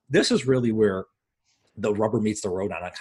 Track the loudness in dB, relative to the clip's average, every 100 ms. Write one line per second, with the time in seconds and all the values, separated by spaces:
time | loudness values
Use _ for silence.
0 | -2 2 2 2 2 2 2 2 2 2
1 | -6 _ _ _ _ _ _ -6 -2 0
2 | 0 0 0 -2 -4 -4 -4 -6 -10 -8